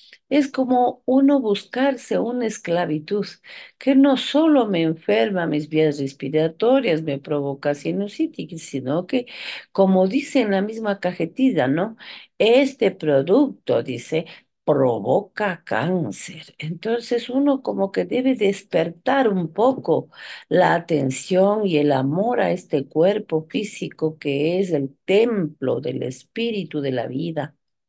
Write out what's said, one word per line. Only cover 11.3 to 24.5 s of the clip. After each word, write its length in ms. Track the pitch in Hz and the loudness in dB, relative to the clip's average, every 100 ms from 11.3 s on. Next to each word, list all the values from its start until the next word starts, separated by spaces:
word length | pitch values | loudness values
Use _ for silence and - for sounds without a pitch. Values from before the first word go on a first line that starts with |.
| - 262 180 131 | 0 0 2 2
¿no? 300 | 151 214 226 - - - - | 0 -2 -6 -18 -20 -12 0
"Este 540 | 208 247 269 - 202 | 4 4 4 2 0
producto", 920 | 190 156 139 139 226 294 - - 120 | 0 0 2 4 4 2 -2 -2 0
dice, 420 | 131 123 - 160 170 - _ _ - | 0 -8 -4 -4 -4 -14 _ _ 0
provoca 960 | 147 131 113 104 156 - - 208 170 | 2 2 2 2 0 0 -4 -4 -4
cáncer. 920 | - 107 151 185 127 95 - 180 - - | -4 -2 0 -2 -2 -6 -10 -12 -20 -12
Entonces 720 | 156 170 220 233 233 240 240 | -10 -8 -4 -4 -2 -4 -2
uno 320 | 254 285 269 | 0 2 0
como 280 | - 202 196 | -2 -2 -2
que 120 | 190 180 | -2 -2
debe 300 | 233 262 233 | 0 0 2
despertar 960 | 202 196 - 170 165 170 - 277 247 | 0 -2 -2 -2 -2 -4 -2 2 2
un 240 | 190 160 | 0 -2
poco 560 | 160 240 262 - 143 139 - - - - | 0 0 0 0 -2 -2 -16 -18 -16 -2
la 260 | 175 165 165 | 2 4 2
atención 880 | 170 156 135 131 - 185 196 214 202 | 0 0 0 -4 -2 2 4 2 0
y 120 | 156 | 2
el 140 | 147 | 2
amor 480 | 135 135 165 220 240 | 2 0 0 0 0
a 100 | 185 | 0
este 340 | 175 - 151 135 | -2 -2 -4 -2
cuerpo 600 | 151 175 214 208 160 160 | 2 2 2 -2 -4 -4
físico 680 | - 208 - 165 - 160 156 | -6 -6 -8 -10 -6 -6 -4
que 400 | 147 139 151 | -4 -2 0